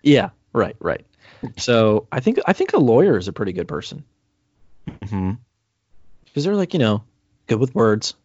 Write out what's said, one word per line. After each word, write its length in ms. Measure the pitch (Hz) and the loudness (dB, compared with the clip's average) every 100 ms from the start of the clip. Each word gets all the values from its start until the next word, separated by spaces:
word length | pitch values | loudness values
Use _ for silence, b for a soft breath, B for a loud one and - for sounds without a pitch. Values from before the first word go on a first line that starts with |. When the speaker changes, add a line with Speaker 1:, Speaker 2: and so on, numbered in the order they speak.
Speaker 1:
Yeah, 280 | 143 139 95 _ _ | 6 4 2 _ _
right, 240 | 120 95 - | -2 -2 -4
right. 240 | 85 - _ _ B B 110 - | -6 -6 _ _ B B -14 -8
So 480 | - 117 110 107 - | 0 4 4 2 0
I 100 | - | -2
think, 180 | 131 262 - | 0 0 -2
I 60 | |
think 200 | 196 381 | -2 0
a 60 | - | 2
lawyer 400 | 127 117 190 110 | 4 4 4 2
is 100 | 95 | -2
a 40 | |
pretty 200 | - 101 | -6 -6
good 160 | 90 82 | -6 -8
person. 360 | 76 - - - _ _ _ _ _ _ - - | -10 -10 -18 -20 _ _ _ _ _ _ -20 -20
Speaker 2:
Mm-hmm. 440 | - 104 101 92 117 _ _ _ _ _ - - - _ | -16 -8 -6 -4 -6 _ _ _ _ _ -20 -20 -20 _
Speaker 1:
'Cause 100 | 147 | -6
they're, 120 | 160 202 | -2 -2
like, 160 | 180 | -2
you 60 | 180 | 0
know, 240 | 113 104 - _ _ _ - | 0 0 -6 _ _ _ -4
good 120 | 110 | -2
with 140 | 131 | -2
words. 400 | 123 110 107 - - | 2 2 2 -4 -12